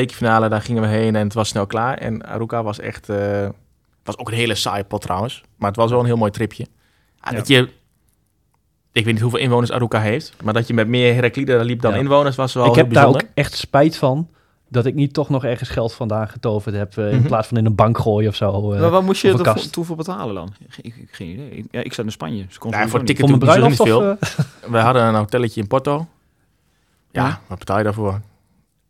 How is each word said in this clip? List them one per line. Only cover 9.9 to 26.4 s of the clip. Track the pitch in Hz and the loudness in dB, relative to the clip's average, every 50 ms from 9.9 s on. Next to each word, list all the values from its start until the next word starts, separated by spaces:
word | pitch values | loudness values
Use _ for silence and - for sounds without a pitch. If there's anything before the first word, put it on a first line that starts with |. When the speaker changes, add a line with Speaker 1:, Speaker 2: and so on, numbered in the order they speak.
| - 110 | 0 0
Speaker 1:
heeft, | 107 104 113 147 160 - - - - | 0 0 -2 -2 -6 -10 -14 -8 -4
maar | 110 107 | -2 0
dat | 117 120 | 0 0
je | - 120 | 0 0
met | 113 110 | 0 2
meer | 110 123 123 123 120 120 | 2 2 2 4 4 4
Herakliden | 123 123 120 - 135 139 131 127 | 4 2 0 0 -2 0 2 2
daar | 117 117 | 2 2
liep | 120 123 117 | 0 -2 -2
dan | 120 113 104 | 0 0 0
Speaker 3:
Ja. | 120 | 0
Speaker 1:
inwoners | 135 139 139 143 147 139 131 | 2 2 4 4 2 2 0
was | 131 135 123 - | -2 -2 -2 0
wel | 127 123 | 2 4
Speaker 3:
Ik | 117 117 | 6 6
Speaker 1:
heel | 123 127 | 6 6
Speaker 3:
heb | 120 120 | 6 6
daar | 143 143 | 6 6
Speaker 1:
bijzonder. | 135 135 127 120 - | 6 4 2 0 -4
Speaker 3:
ook | - | -2
echt | - 143 - - | -4 -4 -4 -4
spijt | - - - - 135 147 160 156 | -10 -6 0 4 4 4 4 2
van | - - 131 131 151 165 - _ _ _ _ _ _ _ - | 0 0 0 0 0 -4 -8 _ _ _ _ _ _ _ -4
dat | - 123 113 | -2 0 0
ik | 135 - | 0 0
niet | 147 143 139 - | 0 0 0 0
toch | 160 143 - | -2 -2 0
nog | 147 131 123 | -2 -2 -2
ergens | 120 123 117 - - | -2 -4 -4 -6 -6
geld | - 135 113 117 - | -4 -4 -4 -4 -4
vandaan | - 123 110 107 110 110 104 | -6 -4 -4 -2 -2 -4 -6
getoverd | - 120 - 120 107 107 - 113 101 | -8 -6 -4 -2 -2 -2 -4 -4 -4
heb, | 101 101 98 - | -6 -6 -6 -4
eh, | 110 107 104 | -4 -2 0
in | 110 | 2
Speaker 1:
Mhm. | 131 120 | 2 2
Speaker 3:
plaats | 147 127 110 110 | 2 2 0 -2
van | - 120 | 0 0
in | 113 110 | 0 2
een | 110 104 | 2 4
bank | 92 110 110 117 | 4 4 2 2
gooien | - - 117 107 104 107 107 | 0 0 0 2 2 0 0
of | 101 | 0
zo, | - 110 98 98 101 104 104 101 | -2 -2 -2 -2 -2 -2 -2 0
eh, | 101 | 0
Speaker 2:
Maar | 165 170 | 2 2
waar | 170 190 185 | 4 2 2
moest | 190 190 - | 2 0 2
je | - | 2
Speaker 3:
of | 196 185 | 2 2
een | 165 | 4
Speaker 2:
ervoor | 180 131 107 | 2 2 0
Speaker 3:
kast. | 135 151 156 - | 0 -2 -8 -8
Speaker 2:
toen | 170 170 | -8 -8
voor | 170 170 | -6 -8
betalen | 156 156 - 180 104 - 117 101 | -8 -8 -10 -10 -8 -8 -8 -8
dan? | 92 82 95 101 - - - | -8 -10 -12 -14 -18 -20 -20
Ge-, | - - | -20 -20
ik, | - 120 117 | -18 -18 -18
ik, | 117 - - | -18 -20 -20
geen | - - 101 82 | -16 -14 -14 -12
idee. | 90 113 147 139 | -12 -14 -14 -14
Ik, | - - 110 - | -14 -14 -14 -12
ja, | - 123 | -10 -10
ik | - - - | -10 -8 -8
zat | - 110 | -8 -8
in | 110 | -8
Spanje, | 104 - - 123 117 101 95 | -8 -8 -8 -8 -8 -8 -10
dus | 95 - | -12 -14
ik | - | -12
kon | - 117 | -8 -2
Speaker 1:
Ja, | 107 | 0
Speaker 2:
sowieso | 104 110 113 113 | 2 2 2 2
Speaker 1:
voor | 120 127 | 0 0
Speaker 2:
niet. | 113 135 | 0 0
Speaker 1:
ticket | - 135 139 | 2 4 4
Speaker 3:
Voor | 139 127 | 4 6
mijn | 123 135 | 6 6
Speaker 1:
toen | 165 196 - - 139 | 6 6 6 4 4
sowieso | 113 220 110 110 | 4 4 6 4
Speaker 3:
bruiloft | 123 202 139 101 - | 4 4 2 0 -2
Speaker 1:
niet | - - | -4 -6
veel. | - - 139 | -4 -4 -6
Speaker 3:
of, | - - - - | -6 -8 -16 -6
eh? | 104 | -2
<laughs> | 117 | 2
Speaker 1:
We | |
hadden | 113 113 120 127 127 113 | 2 4 4 4 4 4
een | 113 110 | 4 2
hotelletje | 107 104 104 - 123 123 113 - 113 | 2 0 0 0 0 -2 -2 -4 -6
in | 104 | -4
Porto. | 104 131 135 135 147 143 147 165 - _ _ _ _ _ _ | -2 -2 -2 0 0 -2 -2 -4 -8 _ _ _ _ _ _